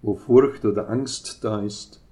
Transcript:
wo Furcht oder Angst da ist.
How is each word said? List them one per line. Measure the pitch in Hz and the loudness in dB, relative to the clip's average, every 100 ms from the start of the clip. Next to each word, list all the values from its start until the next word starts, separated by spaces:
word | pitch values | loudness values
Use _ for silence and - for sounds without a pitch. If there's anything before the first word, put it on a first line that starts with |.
wo | 104 98 | -4 -6
Furcht | - 120 139 - 107 | 4 6 6 0 -2
oder | 101 95 | -2 -2
Angst | 117 131 - - - | -4 -4 -8 -12 -8
da | 117 107 | -6 -4
ist. | 104 104 - - _ | -6 -10 -18 -20 _